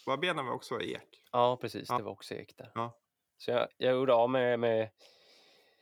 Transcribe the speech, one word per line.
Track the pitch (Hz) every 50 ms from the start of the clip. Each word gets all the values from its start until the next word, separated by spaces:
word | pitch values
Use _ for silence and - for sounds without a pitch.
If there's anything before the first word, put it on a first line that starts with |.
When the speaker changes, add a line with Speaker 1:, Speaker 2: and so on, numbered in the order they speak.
| -
Speaker 1:
var | 131 135
benen | 139 175 180 165 156 131
var | 120
också | 123 123 - - 127 107
ek? | - 123 120 - - _ - _ _ _
Speaker 2:
Ja, | - 123 123 123 123 -
precis. | - 110 - 101 - -
Speaker 1:
Ja. | 123 123
Speaker 2:
Det | 104
var | 101
också | 98 - - - -
ek | - 110 - _
där. | - 120 117 -
Speaker 1:
Ja. | 117 117 117 - _ _ _ _ _ _ _ _
Speaker 2:
Så | _ - 120
jag, | 120 117 - - -
jag | - - 127 127
gjorde | 127 135 131 120
av | 113 120 123
med... | 131 131 123 123 120 117
med, | 117 117 113 110 110 110 - _ - - _ _ _ _ - - _ _ _ _ _ _ _ _